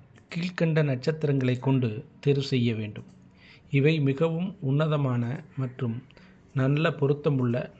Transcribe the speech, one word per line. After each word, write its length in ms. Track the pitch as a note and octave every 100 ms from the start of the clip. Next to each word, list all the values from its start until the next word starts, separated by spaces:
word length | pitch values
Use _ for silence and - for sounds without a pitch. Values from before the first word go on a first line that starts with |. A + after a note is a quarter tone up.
| - - -
கீழ்க்கண்ட 560 | E3+ F3+ F3+ E3 D#3
நட்சத்திரங்களை 760 | D3 B2+ D#3+ D#3 D3 C#3 B2+ B2
கொண்டு 460 | C3+ C3+ A#2 G#2+ - -
தேர்வு 220 | C#3+ C#3
செய்ய 320 | C3+ C3 A#2+
வேண்டும். 300 | A2 G#2 - - - - - - - -
இவை 300 | C#3 C#3+ D#3+
மிகவும் 560 | C#3 C3+ E3 E3 F#3+ -
உன்னதமான 840 | C3+ C#3+ D#3 D3+ C3+ A#2+ A#2 C#3 - -
மற்றும் 460 | C3 - B2 A#2 - - - - -
நல்ல 360 | C#3 C3 D3 E3
பொருத்தமுள்ள 800 | D#3+ C#3+ C#3+ D#3 C3+ B2 A#2+ -